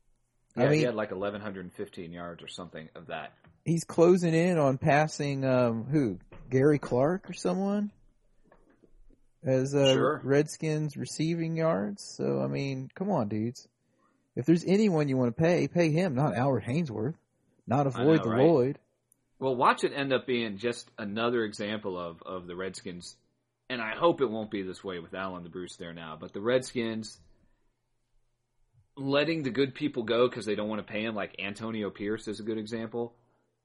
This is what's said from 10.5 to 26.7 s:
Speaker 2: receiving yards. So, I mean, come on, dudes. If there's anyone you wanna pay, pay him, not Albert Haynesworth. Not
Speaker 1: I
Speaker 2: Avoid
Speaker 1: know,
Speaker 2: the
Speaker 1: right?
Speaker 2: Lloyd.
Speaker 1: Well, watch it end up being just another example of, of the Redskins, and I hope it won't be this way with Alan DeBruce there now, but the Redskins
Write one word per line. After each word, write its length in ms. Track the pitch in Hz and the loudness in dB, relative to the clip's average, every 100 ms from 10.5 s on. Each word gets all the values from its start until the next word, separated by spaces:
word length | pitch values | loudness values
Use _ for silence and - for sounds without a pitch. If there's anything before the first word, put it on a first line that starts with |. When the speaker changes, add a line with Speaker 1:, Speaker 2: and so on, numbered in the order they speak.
| - 156 156 151 131 | -2 -2 0 -2 -4
Speaker 2:
receiving 600 | 127 - 160 170 165 165 | -8 -2 -2 0 -2 0
yards. 460 | 160 180 208 202 | 0 0 -2 -6
So, 380 | - - 135 135 | -12 -4 -2 0
I 40 | 135 | 0
mean, 440 | 139 139 131 135 | -2 -4 -6 -8
come 160 | - 190 | -6 -2
on, 180 | 170 104 | 0 0
dudes. 400 | 107 117 123 - _ _ _ _ _ _ | -2 -4 -6 -14 _ _ _ _ _ _
If 120 | - 143 | -2 4
there's 180 | 170 | 4
anyone 440 | - 196 220 156 143 | 4 4 4 4 2
you 80 | 131 | 2
wanna 160 | 123 | 2
pay, 360 | 117 165 165 139 | 2 4 4 2
pay 220 | 175 165 | 2 2
him, 240 | 151 185 | 2 0
not 200 | 123 147 | 2 0
Albert 300 | 113 139 - | 2 0 0
Haynesworth. 500 | - 143 156 107 120 - _ _ _ _ - | 0 -2 -2 -2 -4 -6 _ _ _ _ -2
Not 200 | 131 139 | 2 2
Speaker 1:
I 40 | |
Speaker 2:
Avoid 280 | 107 139 160 | 2 4 4
Speaker 1:
know, 60 | |
Speaker 2:
the 60 | 117 | 4
Speaker 1:
right? 120 | 113 156 | 4 6
Speaker 2:
Lloyd. 320 | 151 127 143 _ _ _ _ _ - | 6 4 -2 _ _ _ _ _ -6
Speaker 1:
Well, 160 | 131 123 | -2 4
watch 280 | 175 247 | 4 4
it 80 | 185 | 0
end 180 | 143 139 | -2 0
up 140 | 123 139 | 0 0
being 320 | 120 113 98 | -2 -2 -4
just 320 | 120 120 - - | -4 -4 -10 -12
another 460 | 107 107 120 120 | -6 -2 0 0
example 540 | 107 104 104 107 104 90 | -2 -4 -6 -6 -6 -6
of, 240 | 87 85 | -8 -10
of 240 | - 92 87 | -10 -10 -10
the 100 | 87 | -8
Redskins, 600 | 95 - 98 87 - - _ _ _ _ - | -8 -8 -12 -12 -14 -20 _ _ _ _ -12
and 100 | 123 | -8
I 140 | 110 113 | -6 2
hope 240 | 170 160 | 2 4
it 60 | 123 | 0
won't 200 | 110 107 | -2 -6
be 120 | 101 | -6
this 200 | 92 87 | -6 -8
way 140 | 98 90 | -8 -10
with 160 | 82 | -8
Alan 300 | 92 95 90 87 | -8 -8 -8 -12
DeBruce 280 | 90 87 - | -10 -12 -12
there 160 | 87 | -14
now, 220 | 85 80 80 | -12 -12 -12
but 120 | 90 | -12
the 60 | 98 | -6
Redskins 760 | 110 131 127 | 0 0 0